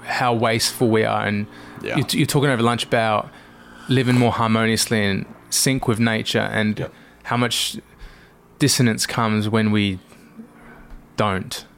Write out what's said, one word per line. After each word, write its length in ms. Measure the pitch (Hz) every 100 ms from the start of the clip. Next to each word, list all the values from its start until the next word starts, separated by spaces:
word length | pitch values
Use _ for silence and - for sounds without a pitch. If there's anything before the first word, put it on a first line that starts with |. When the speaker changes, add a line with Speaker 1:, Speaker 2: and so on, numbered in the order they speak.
Speaker 1:
how 300 | - - 127
wasteful 540 | 120 117 113 - - 123
we 140 | 110
are. 240 | 110 107 104
And 220 | 104 107 - - -
Speaker 2:
Yeah. 140 | - -
Speaker 1:
you're, 100 | 127
you're 160 | - 139
talking 220 | 147 139
over 140 | 123
lunch 220 | 117 117
about 440 | - 123 113 107 - - - - - - -
living 280 | 131 127 123
more 140 | 120
harmoniously 720 | 104 113 110 113 110 - 113
in 220 | 101 98 98 - -
sync 380 | - - 131 127
with 100 | 107
nature, 420 | 117 110 113 117 104
and 260 | 110 107 104
Speaker 2:
Yep. 140 | 80 - - -
Speaker 1:
how 140 | - 120
much 400 | 120 - - 220 - - - - - - _ -
dissonance 480 | 143 - 123 107 -
comes 420 | - 113 107 107
when 220 | 110 107
we 280 | 107 101 92 - - - - - - - - - - - -
don't. 480 | 107 95 - - -